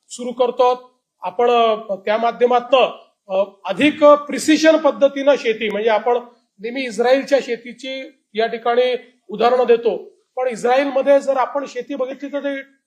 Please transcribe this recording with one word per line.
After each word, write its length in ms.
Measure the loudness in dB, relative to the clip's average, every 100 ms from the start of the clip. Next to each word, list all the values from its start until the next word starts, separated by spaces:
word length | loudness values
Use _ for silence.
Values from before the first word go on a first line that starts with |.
| _
सुरू 240 | -12 -8
करतो. 640 | -2 -2 2 2 0 -6 _ _ _
आपण, 300 | -8 -2 2
अ, 440 | 4 2 0 -4
त्या 220 | -8 -4 -2
माध्यमातनं, 800 | -2 0 2 2 2 2 2 -2 _ _ -6
अ, 160 | -4 -4 -6
अधिक 400 | -8 -2 0 4
प्रिसिजन 720 | 6 6 2 -6 0 2 4 4
पद्धतीनं 580 | 2 2 0 2 0 2
शेती, 320 | 0 -4 -4
म्हणजे 200 | -2 0
आपण 280 | 0 0 -2 -4 _ _ _
नेहमी 240 | -10 -8
इस्रायलच्या 540 | -6 -2 2 2 2 -2
शेतीची 680 | -2 -8 -10 -14 -12 -12 -14 _ _
या 120 | -4 -4
ठिकाणी 500 | -4 -2 0 0 -2 -8 _ -12
उदाहरणं 360 | -2 0 2
देतो, 320 | 2 2 0 -4 -8 _ _ -6
पण 120 | -6
इस्रायलमध्ये 720 | -2 0 2 0 0 2 2
जर 160 | 2 -2
आपण 280 | -2 -4 -8
शेती 260 | -10 -8
बघितली 380 | -6 -8 -8 -10
तर 60 | -8
ते 240 | -6 -8 -10 _